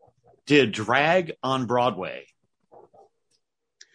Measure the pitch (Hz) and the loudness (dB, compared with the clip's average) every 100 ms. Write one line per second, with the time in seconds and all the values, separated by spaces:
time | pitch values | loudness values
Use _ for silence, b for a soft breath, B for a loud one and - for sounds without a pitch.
0 | _ _ _ _ - 147 120 107 104 131 | _ _ _ _ 2 4 4 0 0 0
1 | 151 185 165 - 131 131 117 123 123 92 | 2 0 -2 -6 -4 -4 -2 0 0 -2
2 | 82 62 - _ _ _ _ - - - | -8 -12 -18 _ _ _ _ -20 -20 -20
3 | - _ _ _ _ _ _ _ B | -20 _ _ _ _ _ _ _ B